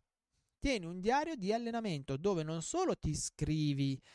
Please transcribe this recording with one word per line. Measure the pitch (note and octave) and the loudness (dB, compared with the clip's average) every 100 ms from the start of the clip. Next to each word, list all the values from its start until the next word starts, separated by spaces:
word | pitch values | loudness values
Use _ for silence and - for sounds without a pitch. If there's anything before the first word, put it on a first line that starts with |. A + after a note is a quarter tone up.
| _ _ _ _ _ _ | _ _ _ _ _ _
Tieni | C#4 A#3+ E3 | 0 0 -2
un | F3+ | -2
diario | G3+ C4+ D#4+ D4+ | 2 2 2 -2
di | F#3 | 0
allenamento | A3+ A#3 A#3 A3 D3 C3+ C3+ | 0 0 -2 -2 -4 -4 -2
dove | G3 F3+ | 2 2
non | D#3 E3 | 0 -4
solo | D#3 E4+ F#4 F#3+ | -2 0 0 0
ti | E3 | -2
scrivi | D3 - - D3+ D#3 D3 C#3 C#3 C3+ - | -2 -4 -4 -2 2 2 2 0 -2 -8